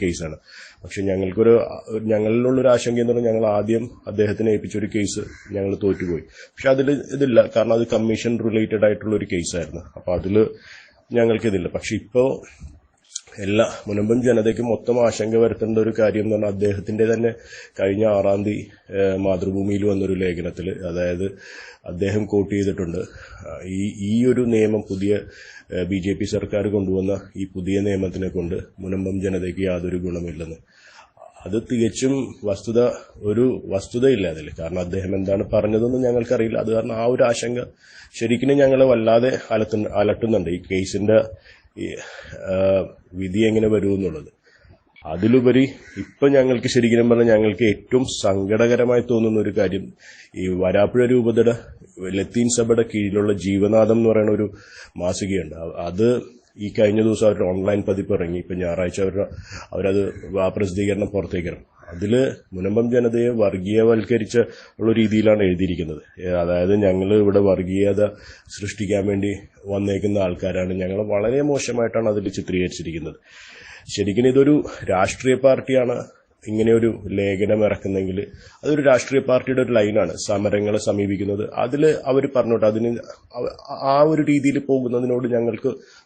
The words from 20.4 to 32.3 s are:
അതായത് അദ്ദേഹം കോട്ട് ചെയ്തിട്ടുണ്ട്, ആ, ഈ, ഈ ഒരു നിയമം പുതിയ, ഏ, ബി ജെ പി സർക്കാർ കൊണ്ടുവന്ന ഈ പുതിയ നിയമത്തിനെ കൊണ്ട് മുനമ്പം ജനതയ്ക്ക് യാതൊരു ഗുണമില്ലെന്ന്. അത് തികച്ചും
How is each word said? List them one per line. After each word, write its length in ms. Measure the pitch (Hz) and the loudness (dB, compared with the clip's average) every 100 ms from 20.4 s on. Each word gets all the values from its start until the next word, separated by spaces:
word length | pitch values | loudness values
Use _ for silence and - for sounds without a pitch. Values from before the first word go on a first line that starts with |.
| 87 82 87 | -6 -8 -8
അതായത് 560 | 95 90 87 90 90 95 - - - - - - | -8 -8 -4 -4 -4 -6 -8 -18 -20 -20 -20 -12
അദ്ദേഹം 400 | 87 98 104 104 | -6 -2 -2 0
കോട്ട് 300 | 101 95 101 | 0 0 0
ചെയ്തിട്ടുണ്ട്, 420 | 98 92 87 85 - - - | -2 -2 -4 -6 -8 -14 -20
ആ, 260 | - - 78 90 | -18 -16 -14 -8
ഈ, 280 | 95 104 104 | -6 -6 -6
ഈ 280 | 101 113 127 | -2 2 2
ഒരു 160 | 123 | 2
നിയമം 400 | 120 110 107 107 | 2 2 2 0
പുതിയ, 380 | 104 98 101 101 - - - - - | -4 -4 0 -2 -4 -16 -20 -20 -10
ഏ, 100 | 92 | -6
ബി 120 | 90 98 | -2 -2
ജെ 180 | 90 | -2
പി 120 | 95 101 | -4 -4
സർക്കാർ 420 | 104 101 104 104 | -4 -4 -4 -2
കൊണ്ടുവന്ന 540 | 104 95 95 95 98 - - | -2 -2 -2 -2 -4 -8 -12
ഈ 80 | 95 | -10
പുതിയ 340 | 95 90 98 | -8 -4 -2
നിയമത്തിനെ 480 | 104 98 95 90 92 | 0 -2 -2 -4 -6
കൊണ്ട് 280 | 87 85 92 - - | -6 -6 -6 -10 -14
മുനമ്പം 420 | 92 95 95 95 | -8 -6 -4 -4
ജനതയ്ക്ക് 380 | 95 95 90 87 | -4 -4 -4 -4
യാതൊരു 380 | 95 90 87 90 | -4 -4 -4 -6
ഗുണമില്ലെന്ന്. 580 | 90 85 85 80 82 80 _ _ _ - - _ - - 90 | -6 -6 -8 -10 -12 -14 _ _ _ -20 -20 _ -20 -16 -6
അത് 180 | 104 117 | -6 -2
തികച്ചും 640 | 123 113 - 131 135 117 | 0 0 0 -2 -2 -4